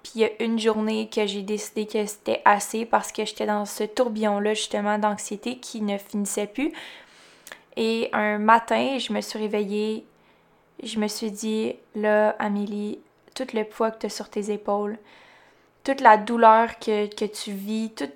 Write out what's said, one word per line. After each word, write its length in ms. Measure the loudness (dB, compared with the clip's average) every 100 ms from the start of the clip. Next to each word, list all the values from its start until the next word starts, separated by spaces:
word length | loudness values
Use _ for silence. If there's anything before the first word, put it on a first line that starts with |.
Puis 100 | -10
il 60 | 0
y 20 |
a 180 | 0 0
une 160 | -2 0
journée 520 | 0 0 -2 -2 -2
que 160 | -2 -2
j'ai 160 | -2
décidé 440 | -4 -6 -4 -6 -4
que 200 | -2 -4
c'était 340 | -6 -4 4 6
assez 400 | 4 2 -4 0
parce 260 | 0 0
que 140 | -6 -6
j'étais 200 | -4 -2
dans 200 | -2 -2
ce 180 | -4
tourbillon-là, 680 | -4 0 0 2 0 2 0
justement, 440 | 0 -2 -2 0 0
d'anxiété 600 | 0 -2 -8 -8 -8 -8
qui 240 | -10 -6
ne 160 | -4 -4
finissait 480 | -4 -6 -4 -4 -4
plus. 260 | -2 -4 -4 -16 -18 -20 -20 -20 -20 -20 -20 _ -4
Et 320 | -2 0 -2
un 240 | 0 0 0
matin, 600 | 4 4 4 0 0 -2
je 140 | -4
me 80 | -4
suis 180 | -6 -6
réveillée. 680 | -4 -2 -2 -2 -2 -4 -10 _ _ _ _ _ _ -16
Je 160 | -8 -2
me 100 | -2
suis 220 | -2 -6
dit, « 460 | -4 -2 0 -2 -6 _
Là, 360 | -2 2 4 4 2
Amélie, 600 | -2 -2 -2 -4 -6 -8 _ _ -18
tout 120 | -10 -4
le 120 | -4
poids 260 | -4 -2 -2
que 80 | -2
t'as 100 | -8
sur 220 | -8 -8
tes 200 | -6 -4
épaules, 460 | -4 -2 -2 -2 -6 -14 -20 -20 -20 _ _ _ _
toute 160 | -4 6
la 160 | 10 10
douleur 600 | 6 6 8 8 4 -2
que, 280 | -2 0 -2
que 200 | -4 -6
tu 260 | -6 -10
vis, 380 | -8 -6 -4 -4
tout 140 | -6 -8